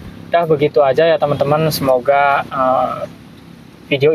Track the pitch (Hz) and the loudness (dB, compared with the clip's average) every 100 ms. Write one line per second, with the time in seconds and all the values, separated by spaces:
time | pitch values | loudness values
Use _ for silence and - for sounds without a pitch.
0 | - - - 170 170 151 147 151 139 131 | -14 -18 -4 -2 0 0 0 2 2 2
1 | 165 156 147 135 139 151 160 151 135 131 | 2 2 0 -2 0 0 0 -2 0 0
2 | 123 139 143 139 135 135 131 131 127 - | 2 2 2 0 -2 -4 0 0 -2 -6
3 | - - - - - - - - - 143 | -10 -14 -20 -20 -20 -20 -20 -20 -6 0
4 | 143 | 2